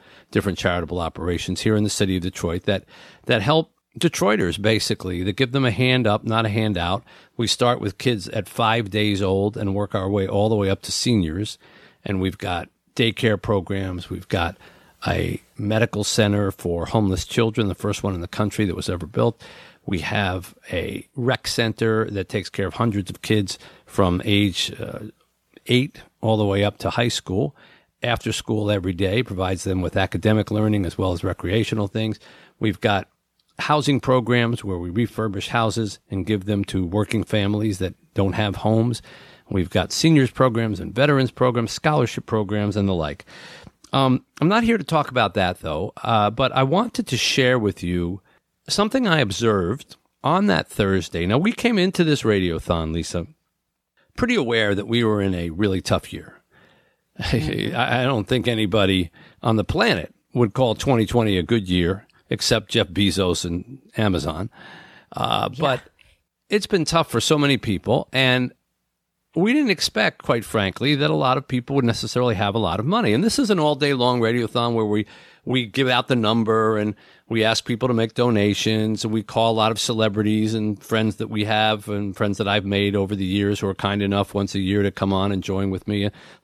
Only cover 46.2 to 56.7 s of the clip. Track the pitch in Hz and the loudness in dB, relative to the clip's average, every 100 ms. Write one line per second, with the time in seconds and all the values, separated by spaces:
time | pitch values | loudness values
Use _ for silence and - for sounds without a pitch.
46.2 | 104 113 131 131 135 180 240 - 202 120 | 2 2 0 2 2 2 0 -4 -2 -2
47.2 | - - 127 127 104 - 87 87 87 95 | 0 2 2 4 0 -2 -2 -2 -2 -6
48.2 | _ _ _ _ - - 214 262 220 156 | _ _ _ _ -4 0 2 2 2 2
49.2 | 107 95 117 101 87 131 - - _ _ | 0 0 2 2 0 -4 -10 -20 _ _
50.2 | 135 180 202 82 - - 98 95 - 85 | 0 2 2 2 0 0 2 2 0 -2
51.2 | 87 123 208 - - 208 185 180 160 143 | 0 2 2 0 0 2 2 2 2 2
52.2 | 113 101 90 80 - 85 80 82 82 87 | 2 2 2 0 0 -2 0 -4 -4 -6
53.2 | 80 _ _ _ _ _ _ _ _ - | -8 _ _ _ _ _ _ _ _ -4
54.2 | 247 233 117 113 104 98 110 117 113 104 | 0 0 2 2 2 0 0 2 2 2
55.2 | 98 90 85 82 104 92 - 90 - - | 2 0 -4 0 0 0 0 -2 -2 -14
56.2 | - - _ _ _ | -16 -20 _ _ _